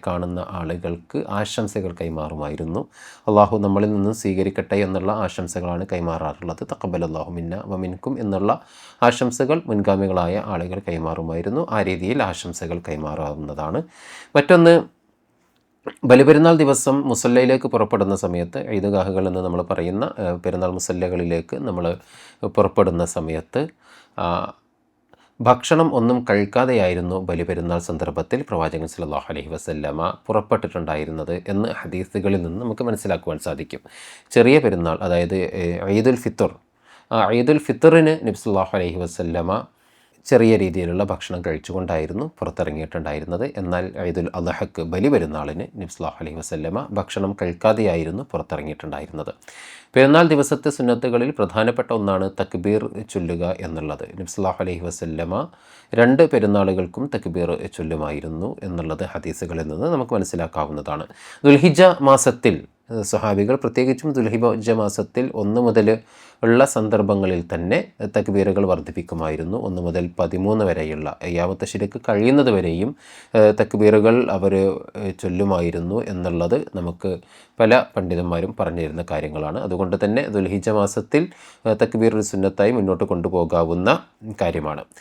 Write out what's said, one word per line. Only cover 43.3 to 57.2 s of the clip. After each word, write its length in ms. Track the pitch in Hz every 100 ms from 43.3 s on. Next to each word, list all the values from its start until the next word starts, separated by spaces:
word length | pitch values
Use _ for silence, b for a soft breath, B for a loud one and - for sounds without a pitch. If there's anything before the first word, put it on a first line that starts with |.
| 87 139 104
എന്നാൽ 280 | 92 90 92 - 90
ഈദുൽ 200 | 85 85 90
അദ്ഹക്ക്, 460 | 87 87 95 -
ബലി 280 | 82 90 123
പെരുന്നാളിന് 560 | 147 80 76 71 78 117 -
നബി 160 | 87
സല്ലല്ലാഹു 280 | - 78 -
അലൈഹി 160 | 78 80
വസല്ലമ 460 | 80 82 78 98 143
ഭക്ഷണം 400 | 98 92 - 98 98
കഴിക്കാതെയായിരുന്നു 800 | 90 85 110 110 104 85 80 95 139
പുറത്തിറങ്ങിയിട്ടുണ്ടായിരുന്നത്. 1000 | 85 - 76 76 76 156 71 78 - 143 - B B B B B 127
പെരുന്നാൾ 320 | 135 156 170
ദിവസത്തെ 420 | 151 143 143 147
സുന്നത്തുകളിൽ 640 | 139 123 120 127 117 127
പ്രധാനപ്പെട്ട 580 | 147 101 107 113 120 123
ഒന്നാണ് 360 | 113 101 95 95 -
തക്ബീർ 420 | 117 98 95 107 110 - 110
ചൊല്ലുക 460 | 98 85 85 87 92
എന്നുള്ളത്. 460 | 87 80 78 71 - 92
നബി 140 | 90
സല്ലല്ലാഹു 320 | - 95 90
അലൈഹി 200 | 92 85 87
വസല്ലമ 480 | 82 85 78 85 95 170 b b b b
രണ്ട് 300 | 113 120 135 165
പെരുന്നാളുകൾക്കും 720 | 127 104 101 95 92 90 104 143
തക്ബീർ 360 | 117